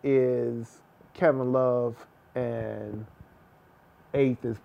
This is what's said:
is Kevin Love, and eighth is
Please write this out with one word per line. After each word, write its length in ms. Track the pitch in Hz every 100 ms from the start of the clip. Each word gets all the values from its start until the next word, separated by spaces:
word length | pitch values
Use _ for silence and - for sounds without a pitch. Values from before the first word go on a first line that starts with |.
is 760 | 143 135 127 123 117 117 117 - _ _ -
Kevin 380 | - 170 135 127
Love, 440 | 131 127 123 120 113 - _ _
and 720 | 127 120 117 110 107 107 107 110 - - - _ _ _ _ _ _ -
eighth 320 | 139 135 120
is 140 | 123 110